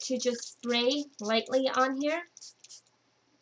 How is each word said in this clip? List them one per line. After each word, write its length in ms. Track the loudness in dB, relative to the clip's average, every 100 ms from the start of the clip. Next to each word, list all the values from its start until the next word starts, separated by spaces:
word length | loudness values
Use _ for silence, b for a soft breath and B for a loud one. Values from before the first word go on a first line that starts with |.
to 140 | -4 -2
just 340 | 0 -2 -6
spray 520 | -8 -2 2 2 2 -2 -6
lightly 480 | 0 0 2 2 2
on 320 | 2 2 2
here. 220 | -2 -2 -6 -16 -20 -20 -20 -20 -20 _ _ _ _ _